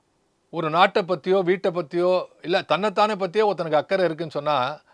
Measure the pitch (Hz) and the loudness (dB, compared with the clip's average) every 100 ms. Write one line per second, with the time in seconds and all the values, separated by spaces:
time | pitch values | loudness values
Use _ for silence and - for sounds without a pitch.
0 | _ _ _ _ _ 160 160 165 202 226 | _ _ _ _ _ -6 -2 4 4 4
1 | 175 175 185 190 175 190 196 175 151 170 | 0 -2 0 0 2 0 -2 -4 -4 -2
2 | 180 180 - _ 147 185 - 156 214 185 | 0 0 -4 _ -4 -2 0 0 0 0
3 | 208 208 190 214 214 170 165 151 139 196 | 0 0 -2 0 0 0 0 0 0 0
4 | 175 156 165 147 147 143 127 151 _ | 0 -2 -8 -6 -2 0 0 -6 _